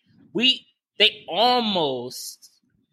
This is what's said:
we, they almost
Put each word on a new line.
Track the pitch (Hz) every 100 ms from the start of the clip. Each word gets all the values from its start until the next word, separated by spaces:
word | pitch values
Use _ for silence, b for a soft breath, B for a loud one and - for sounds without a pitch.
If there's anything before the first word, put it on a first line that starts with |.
| _ _ _
we, | 190 254 247 _ _ _ -
they | 208 - -
almost | 170 240 247 220 185 147 127 123 - - - - _ _ _ _